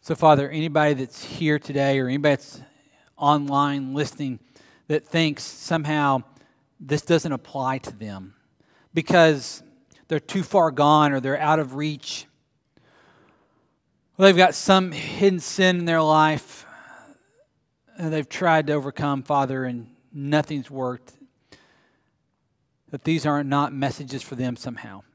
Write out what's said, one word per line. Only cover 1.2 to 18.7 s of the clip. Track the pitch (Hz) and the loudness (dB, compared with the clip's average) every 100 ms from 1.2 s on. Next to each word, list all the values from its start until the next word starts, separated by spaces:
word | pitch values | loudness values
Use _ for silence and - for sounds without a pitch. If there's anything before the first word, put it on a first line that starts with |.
here | - - 156 147 | -14 -4 -2 -2
today | - 139 139 135 | -2 -2 0 0
or | 127 | -2
anybody | 135 147 139 | 0 0 0
that's | - - - _ _ _ _ _ | -4 -20 -20 _ _ _ _ _
online | 143 147 143 139 143 143 135 | 2 2 2 0 0 -2 -6
listening | 135 139 - 139 123 _ _ _ _ _ | -6 -6 -6 -10 -10 _ _ _ _ _
that | 151 _ | -4 _
thinks | 165 160 147 | 0 0 -2
somehow | - - - 165 147 151 143 135 - _ _ _ _ _ | -12 -14 -6 -4 -2 0 0 0 -4 _ _ _ _ _
this | 139 147 | -6 -6
doesn't | - 165 165 | 0 0 0
apply | 135 - 143 131 131 | -8 -8 -6 -4 -4
to | - 107 | -8 -14
them | 107 95 95 _ _ _ _ _ _ | -12 -12 -16 _ _ _ _ _ _
because | 165 156 180 160 147 - - - _ _ _ _ | -6 2 6 6 4 -4 -16 -20 _ _ _ _
they're | 156 | -6
too | - 196 | -4 -6
far | 175 202 165 | 0 2 2
gone | 147 147 151 147 | 4 6 6 4
or | 139 | 2
they're | 131 139 | -2 -2
out | 151 156 | 0 0
of | 139 | -2
reach, | 131 151 147 - - - _ _ _ _ _ _ _ _ _ _ _ _ _ _ _ _ _ _ - | -6 -8 -8 -12 -14 -14 _ _ _ _ _ _ _ _ _ _ _ _ _ _ _ _ _ _ 4
or | |
they've | 190 180 | 6 8
got | 185 | 4
some | - - 190 185 | 4 2 2 2
hidden | 151 - - 196 185 | -8 -10 0 0 0
sin | - - 185 180 | -6 0 2 2
in | |
their | 170 165 | 0 0
life | 156 156 156 151 - - - - - - - _ _ _ _ _ _ _ _ - | 4 4 4 2 -6 -20 -20 -20 -20 -20 -20 _ _ _ _ _ _ _ _ -10
that | 165 | -6
they've | 156 147 | -4 -6
tried | - 180 160 | -2 2 2
to | 151 | 2